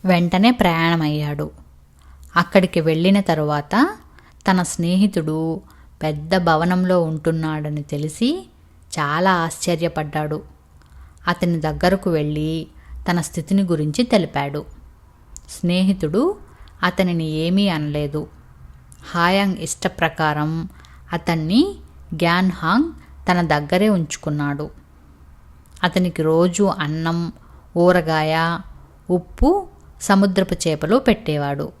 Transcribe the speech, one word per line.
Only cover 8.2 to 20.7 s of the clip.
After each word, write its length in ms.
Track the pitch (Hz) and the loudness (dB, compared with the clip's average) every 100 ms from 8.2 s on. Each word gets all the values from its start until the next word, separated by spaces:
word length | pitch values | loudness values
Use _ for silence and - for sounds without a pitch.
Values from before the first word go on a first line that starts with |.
| 240 349 - _ - - - - | -2 -2 -8 _ -20 -20 -12 -4
చాలా 340 | 143 151 190 | -2 0 2
ఆశ్చర్యపడ్డాడు. 1080 | 180 165 - - 170 170 160 151 151 151 151 - - _ - - - - - - | 2 0 -4 -4 -2 -2 -4 -6 -4 -4 -6 -10 -20 _ -20 -20 -20 -20 -10 -4
అతని 320 | 175 180 170 | -2 0 0
దగ్గరకు 500 | 156 151 180 190 196 | -2 0 2 2 0
వెళ్ళి 560 | 165 151 151 156 160 - - - - - | 0 0 -2 -2 -4 -8 -16 -20 -10 -2
తన 100 | 175 | -2
స్థితిని 420 | 160 - 151 196 | -2 -6 0 0
గురించి 420 | 190 165 151 151 | 2 0 0 0
తెలిపాడు. 600 | 240 214 160 143 139 147 - - - - - - - - - | 2 2 0 -4 -4 -6 -10 -18 -20 -20 -20 -20 -20 -20 -20
స్నేహితుడు 880 | - 175 180 190 190 156 175 311 415 - - - - | -6 -2 0 0 0 -2 0 0 -4 -12 -20 -20 -4
అతనిని 480 | 180 185 185 170 160 | -4 0 0 0 -2
ఏమీ 380 | 156 165 190 202 | -2 0 2 2
అనలేదు. 600 | 160 151 147 147 151 - - - - - - - - - | 0 -2 -4 -4 -6 -10 -16 -20 -20 -20 -20 -20 -20 -10
హాయాంగ్ 420 | 175 170 190 202 180 | 0 2 2 0 -2
ఇష్టప్రకారం 1120 | 165 - 185 - 165 160 160 151 151 160 170 | -8 -6 -6 -2 -2 0 -2 0 -2 -4 -8